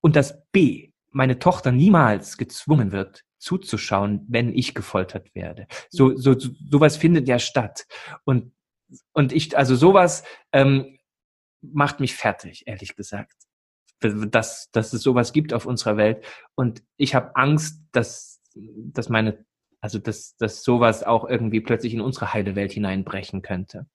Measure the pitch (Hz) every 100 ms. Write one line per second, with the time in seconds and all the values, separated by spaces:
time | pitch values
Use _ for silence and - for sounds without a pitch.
0 | 165 151 135 - _ 196 147 90 - _
1 | _ 139 131 127 175 180 - 123 180 180
2 | 123 104 - - - - - 151 104 98
3 | 98 _ _ _ - 185 - 107 - 98
4 | 104 104 - 117 120 123 123 - - 95
5 | 92 98 - 95 87 - 101 - - 175
6 | 135 135 131 127 127 - 139 143 151 151
7 | 160 170 127 123 - - 113 - - -
8 | - - - 127 123 _ _ _ _ 131
9 | _ 160 135 151 156 151 131 127 165 196
10 | 175 - - - _ 139 135 135 - _
11 | _ _ _ _ _ _ - 147 143 -
12 | 131 - 113 - 85 85 - 98 98 -
13 | 101 101 104 _ _ _ _ _ _ _
14 | 113 104 107 113 110 - - 117 110 113
15 | 139 123 117 151 151 117 - 120 - 107
16 | 107 110 - - _ - 123 - _ _
17 | 143 131 - - 135 151 - - _ 123
18 | 113 - - _ _ - 110 107 113 -
19 | 117 113 110 107 _ _ _ _ 104 101
20 | - 107 - _ 110 - - 123 117 110
21 | - 113 - 123 113 110 110 117 120 113
22 | 113 131 101 110 98 98 98 - 101 95
23 | 95 98 98 95 - 92 95 - -